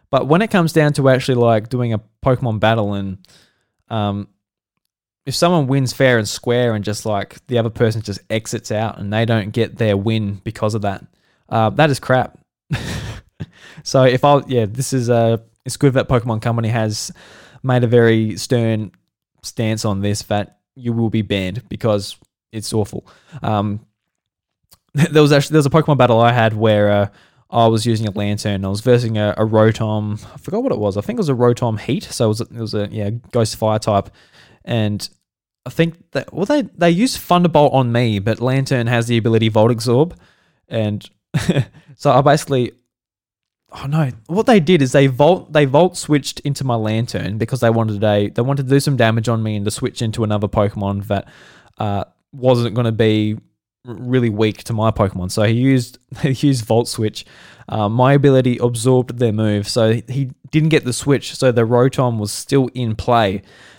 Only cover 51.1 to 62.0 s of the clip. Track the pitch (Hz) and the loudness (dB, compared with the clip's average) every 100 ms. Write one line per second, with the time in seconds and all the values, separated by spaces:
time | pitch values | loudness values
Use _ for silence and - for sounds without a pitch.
51.1 | 101 - - - - _ - 107 101 - | -6 -6 -18 -20 -20 _ -8 -4 -4 -8
52.1 | _ _ 135 127 120 117 113 117 110 110 | _ _ -4 0 0 0 -2 -2 2 2
53.1 | 107 107 110 - _ _ _ 123 110 123 | 2 0 -4 -12 _ _ _ -18 -12 -2
54.1 | 127 120 104 110 101 - 110 110 - 98 | 0 0 0 -2 -2 -6 -2 0 0 -2
55.1 | 92 90 - 107 117 131 131 120 - _ | -2 -6 0 0 2 2 2 0 -10 _
56.1 | - 147 135 147 131 110 113 120 - 107 | -6 -4 0 0 0 0 0 0 -2 -4
57.1 | - - - - - - 110 104 117 127 | -6 -14 -20 -20 -20 -8 -4 -2 2 4
58.1 | 139 139 131 127 120 120 117 127 127 123 | 4 4 4 2 0 -2 0 2 2 0
59.1 | 120 117 107 110 104 104 120 110 113 - | -2 -2 0 0 -2 -2 0 2 0 -4
60.1 | 127 131 - - 156 156 151 123 120 139 | -6 -6 -10 -4 0 2 2 0 -4 0
61.1 | 135 - - 131 120 113 120 131 135 | -2 -2 -2 0 2 2 2 2 0